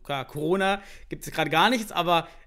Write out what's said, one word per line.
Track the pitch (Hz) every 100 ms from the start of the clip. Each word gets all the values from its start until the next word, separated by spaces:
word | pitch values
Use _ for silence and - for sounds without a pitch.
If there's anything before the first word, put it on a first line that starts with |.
klar, | - 139 131
Corona, | 147 151 190 196 202 - - -
gibt's | 156 147
gerade | - 151
gar | 156 202
nichts, | 247 214
aber | - 170 170 160 -